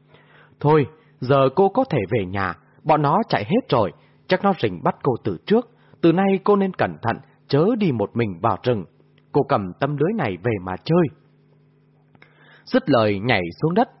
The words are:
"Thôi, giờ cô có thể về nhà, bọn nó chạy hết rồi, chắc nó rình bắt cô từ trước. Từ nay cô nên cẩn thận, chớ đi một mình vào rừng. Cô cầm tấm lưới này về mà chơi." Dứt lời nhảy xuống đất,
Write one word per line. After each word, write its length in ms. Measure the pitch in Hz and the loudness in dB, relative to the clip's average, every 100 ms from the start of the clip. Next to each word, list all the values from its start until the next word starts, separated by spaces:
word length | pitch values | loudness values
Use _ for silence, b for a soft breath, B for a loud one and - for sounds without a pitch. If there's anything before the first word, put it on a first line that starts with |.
| b b b b b b | b b b b b b
"Thôi, 260 | 143 156 131 b b b | 2 2 0 b b b
giờ 280 | 123 139 135 156 | 0 2 2 2
cô 120 | 196 | 2
có 160 | 254 262 | 0 -2
thể 80 | 139 90 | -2 -2
về 160 | 110 90 | -2 -4
nhà, 280 | 98 92 82 b b | -4 -4 -6 b b
bọn 180 | - 151 | 0 2
nó 160 | 147 180 226 | 2 0 0
chạy 160 | 131 | -4
hết 240 | 104 220 - | -2 -2 0
rồi, 240 | 127 95 - b b b | -2 -2 -6 b b b
chắc 180 | 185 | -2
nó 80 | 202 175 | 0 0
rình 200 | 110 87 | -4 -4
bắt 100 | 180 - | -6 -2
cô 100 | 151 113 | -4 -2
từ 140 | 110 82 - | -4 -6 0
trước. 240 | 220 - b b b | 0 0 b b b
Từ 120 | 170 | 2
nay 140 | 170 196 196 | 4 2 2
cô 120 | 202 202 | 2 2
nên 160 | 190 | 0
cẩn 240 | - 101 78 | -2 -4 -4
thận, 140 | 113 - b b - | -6 -6 b b -2
chớ 180 | 139 185 247 | 0 2 2
đi 140 | 190 | 0
một 180 | 120 101 | 0 -2
mình 240 | 113 110 85 | -2 -4 -2
vào 160 | 110 92 | -2 -2
rừng. 220 | 123 113 80 _ _ _ _ | -2 -2 -6 _ _ _ _
Cô 100 | 147 - | -2 0
cầm 240 | 127 95 - | -2 -4 -6
tấm 160 | 139 147 | -4 -2
lưới 160 | 156 226 | -2 -2
này 200 | 123 87 | -4 -4
về 80 | 110 104 | -4 -4
mà 140 | 92 92 | -6 -8
chơi." 200 | - 170 147 - _ _ _ _ _ _ _ _ _ _ b b b b | 0 0 0 -4 _ _ _ _ _ _ _ _ _ _ b b b b
Dứt 260 | b 233 - | b -2 2
lời 280 | 123 107 101 | 2 2 0
nhảy 240 | 117 107 85 - | 0 -2 -2 -4
xuống 120 | 156 | -2
đất, 140 | 185 247 _ | 0 -2 _